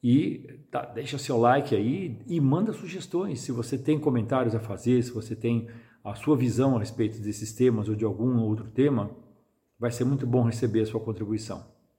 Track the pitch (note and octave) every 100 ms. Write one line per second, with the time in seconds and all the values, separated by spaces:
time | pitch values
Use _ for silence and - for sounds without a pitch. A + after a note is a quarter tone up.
0 | B2 C3 E3+ - - - - B2+ - A2+
1 | - C#3+ - B2 A#2+ C3+ C#3+ G#2 G#2+ E3+
2 | F3+ A2+ - E3+ C3+ D#3 A3 - F3+ F#3+
3 | - F3 G3+ B2+ - A#2+ A2+ B2+ C3 D3+
4 | D3+ B2 G#2+ C3 A#2 A2+ - G2 A#2+ B2
5 | A#2+ A2 G#2+ - A#2+ A#2 A2 - - _
6 | G2+ G#2 D3 C#3+ B2 G#2 C3+ B2 G#2 -
7 | A2 A2 G#2 G#2 A2 - B2+ A2 G#2 G#2+
8 | A2 G2 B2 A#2+ A2 G#2+ - - C#3+ B2
9 | G#2 - - _ _ _ _ _ A#2+ -
10 | B2+ C#3 B2 B2 A#2 A2+ A#2+ G#2+ G#2+ A2+
11 | A#2 G#2 G#2 G#2+ G#2+ F#2 - _ _